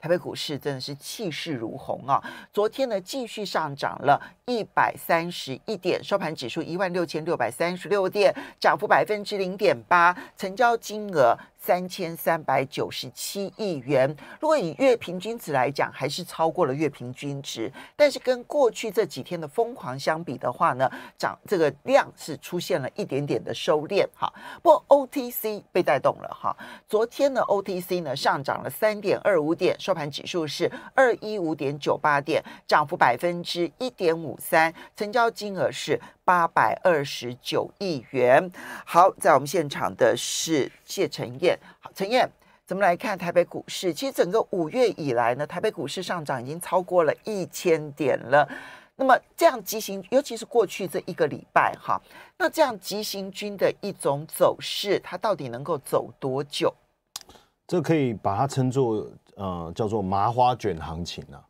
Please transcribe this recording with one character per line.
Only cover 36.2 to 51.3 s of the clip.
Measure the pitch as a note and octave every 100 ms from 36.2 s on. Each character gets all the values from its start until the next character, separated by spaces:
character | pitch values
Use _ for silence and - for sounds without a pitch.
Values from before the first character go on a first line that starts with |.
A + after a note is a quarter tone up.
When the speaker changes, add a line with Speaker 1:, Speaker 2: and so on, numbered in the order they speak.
Speaker 1:
八 | - F3+ E3+
百 | - A#2+ -
二 | F#3 D#3+
十 | C#3 - B2 B2
九 | - C#3+ - _
亿 | G3 D3 G#2+
元。 | C3+ B2+ C3+ F#3 - - -
好， | - E3+ F#3+ -
在 | G3
我 | D3
们 | C#3+
现 | F#3 D3
场 | F3 A2 F#2+
的 | B2 A#2+
是 | - - - D#3+ - -
谢 | _ - D#3+
承 | - A2+ B2+
彦。 | F3 A#2+ - -
好， | -
承 | - G3
彦， | B3 G#3 _ _ _ _
怎 | F#3
么 |
来 | G3+ F3
看 | B3 F#3+
台 | F3
北 | F3
股 | E3+ C#3 -
市？ | - F#3
其 | D3+ C4+
实 |
整 | C4 F#3+
个 | G#3 -
五 | G3+ D#3
月 | A#3+ A#3+ -
以 | D3
来 | A#2 A#2 B2
呢， | D3
台 | F3
北 | G3+
股 | F#3+ C#3+
市 | E3
上 | F3+ F#3
涨 | D3 C3+
已 | B2
经 | D#3+
超 | - F#3
过 | F3+ F3+
了 | D#3+ B2
一 | - G#3 D#3+
千 | - F3+ D#3+ D3+
点 | C#3+ C#3+ -
了。 | - C#3+ C#3 C4 - - - _
那 |
么 | C4 A#3+ _ -
这 | E4
样 | C4
急 | F3+ A3
行， | G#3 G3 F#3
尤 | B3+
其 | D4 A3+
是 |
过 | A3+ A#3 G3
去 | - F#3
这 | F#3+ -
一 |
个 | E3+
礼 | D#3